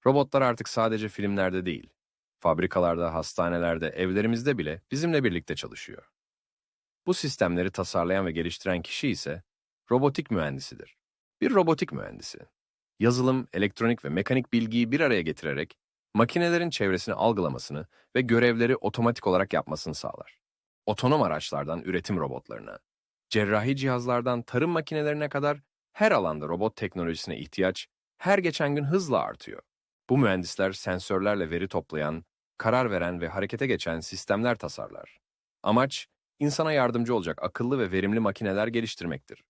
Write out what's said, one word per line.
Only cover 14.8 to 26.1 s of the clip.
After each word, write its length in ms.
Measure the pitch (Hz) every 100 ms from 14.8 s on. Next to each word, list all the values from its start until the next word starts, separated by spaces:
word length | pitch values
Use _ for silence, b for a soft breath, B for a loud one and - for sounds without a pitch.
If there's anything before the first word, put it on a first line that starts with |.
| 117
bir 80 | 139
araya 220 | 156 107
getirerek 560 | 80 - 80 69 82 - _ _ _
makinelerin 560 | 107 120 175 175 170 170
çevresini 460 | - 101 92 - 101
algılamasını 720 | 110 107 82 64 - 71 - b b -
ve 60 |
görevleri 540 | 127 113 123 113 120 127
otomatik 520 | - - 117 120 -
olarak 260 | 90 98
yapmasını 420 | 82 - 76 - 76
sağlar. 440 | - - - _ _ _ _ _ -
Otonom 360 | 107 127 151
araçlardan 600 | 101 76 - 73 71 82
üretim 380 | - 90 80 95
robotlarına, 600 | 73 64 _ 57 52 50 _ _ _ _ _
cerrahi 460 | 107 104 107 113 139
cihazlardan 680 | 135 123 123 123 120 123
tarım 300 | 117 123 160
makinelerine 580 | 165 151 156 151 147 147
kadar 300 | 143 143 143 _ _ _
her 180 | - 214